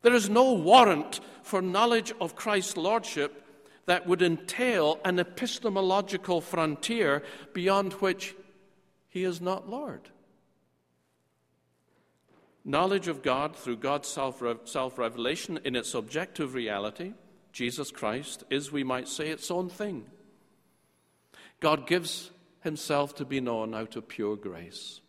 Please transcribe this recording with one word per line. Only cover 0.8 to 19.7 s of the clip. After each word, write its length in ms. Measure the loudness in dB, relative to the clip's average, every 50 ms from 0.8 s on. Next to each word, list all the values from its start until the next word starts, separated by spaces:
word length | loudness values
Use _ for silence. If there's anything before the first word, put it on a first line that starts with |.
| 12 10 6 2 -2 -6 -8 -10 -10 -12 -20 -18
for 200 | -8 -2 -2 0
knowledge 500 | 0 2 4 4 4 6 4 2 2 -2 -4 -4
of 160 | -4 -4 -4
Christ's 400 | -6 -2 0 0 0 0 -2 -4
Lordship 680 | -2 0 2 2 0 -2 -4 -2 -2 -2 -2 -4 -12 -20 -20 -20 -20 -20 -20 -20 -10 _
that 200 | 2 2 2 4
would 160 | 0 2 4
entail 760 | 4 4 4 0 -4 -8 -2 0 2 2 4 4 4 4 2 2 0
an 140 | 0 2 2
epistemological 1200 | 0 -2 -4 -6 -6 -6 -6 -4 -4 -2 0 0 2 2 2 2 0 0 -6 -6 -2 0 0 0
frontier 840 | 0 -2 -2 0 0 0 -2 -2 -4 -2 0 2 4 2 2 0 -2 -8 -16 -16 -18 -8
beyond 400 | -6 0 2 4 4 4 2 0 -2
which 400 | 0 0 0 0 0 -6 -12 -12 -16 -20 -20 _ _ _ _ _ _ _ _ _ _ _ _
he 160 | _ -2 -2
is 160 | -2 -2 -2
not 280 | -2 -2 -4 -4 -6 -8
Lord. 420 | -8 -8 -8 -8 -10 -12 -16 -20 -20 _ _ _ _ _ _ _ _ _ _ _ _ _ _ _ _ _ _ _ _ _ _ _ _ _ _ _ _ _ _ _ _ _ _ _ _ _ _ _ _ _ _ _ _ _ _ _ _ _ _
Knowledge 420 | 0 0 2 2 2 0 0 -2
of 160 | -4 -6 -2
God 320 | 0 0 0 0 0 -4 -6
through 220 | -8 -6 -6 -6
God's 320 | -4 -2 -2 -2 -2 -2 -6
self-re-, 480 | -4 -4 -4 -4 -4 -4 -4 -4 -4 -4 -8
self-revelation 960 | -8 -4 -4 -4 -4 -4 -2 -4 -4 -2 -2 -2 -2 -2 -2 -4 -6 -6 -4
in 140 | -4 -2 -2
its 180 | -2 -4 -2 -6
objective 580 | -6 -6 -4 -6 -6 -6 -6 -6 -6 -6 -4
reality, 600 | -4 -4 -4 -2 -2 -2 -4 -4 -6 -8 -12 -12 -12 -16 -20 -20 -20 _ _ _
Jesus 400 | -8 -6 -4 -4 -4 -6 -10 -10
Christ, 500 | -8 -6 -4 -4 -4 -4 -6 -10 -14 -14 -6 -4
is, 220 | -4 -4 -4 -4
we 100 | -4 -4
might 240 | -2 -2 -2 -4 -4
say, 220 | -8 -6 -6 -6 -6
its 240 | -6 -8 -6 -4
own 160 | -4 -2 -4
thing. 380 | -4